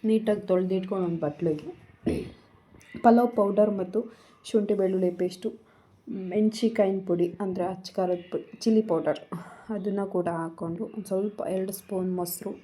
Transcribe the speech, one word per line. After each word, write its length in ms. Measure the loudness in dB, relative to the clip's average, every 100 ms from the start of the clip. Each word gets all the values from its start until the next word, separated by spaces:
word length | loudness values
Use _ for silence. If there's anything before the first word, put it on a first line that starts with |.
| 4
ನೀಟಾಗಿ 360 | 2 4 0 2
ತೊಳ್ದಿಟ್ಕೊಂಡು 560 | 2 2 0 0 -2 0
ಒಂದು 100 | 0 -2
ಬಟ್ಲಿಗೆ 440 | 0 -2 -2 -6 -14 -20 -6 -4 -2 -6 -14 _ _ _ -20 -16 2
ಪಲಾವ್ 260 | 6 6 4 2
ಪೌಡರ್ 340 | 2 4 2 2
ಮತ್ತು 220 | -2 -4 -4 -14 -20 _ -2
ಶುಂಠಿ 260 | 0 2 2
ಬೆಳ್ಳುಳ್ಳಿ 320 | 2 2 0 0
ಪೇಸ್ಟು, 280 | -4 -4 -8 -8 _ _ _ _ -12 -8 -2
ಮೆಣ್ಸಿಕಾಯಿನ 680 | 2 2 4 0 4 2 2 0
ಪುಡಿ 180 | 0 0 0
ಅಂದ್ರೆ 220 | -4 -2 -4
ಅಚ್ಚ 200 | -4 -6 -2
ಖಾರದ 260 | 0 -2 -2
ಪುಡಿ, 140 | -8 -8 -2
ಚಿಲ್ಲಿ 180 | 4 4 4
ಪೌಡರ್, 320 | 2 2 -2 -4 -12 -12 -18 -8 -4
ಅದನ್ನ 280 | -2 -2 -2 0
ಕೂಡ 120 | 0 -2
ಹಾಕ್ಕೊಂಡು 420 | -6 -6 -8 -6 -8 -8
ಒಂದ್ 120 | -4
ಸ್ವಲ್ಪ 280 | -2 -2 -4 -4
ಎರಡು 200 | -4 -4 -8
ಸ್ಪೂನ್ 320 | -6 -4 -2 -2
ಮೊಸರು 320 | -4 -6 -8 -10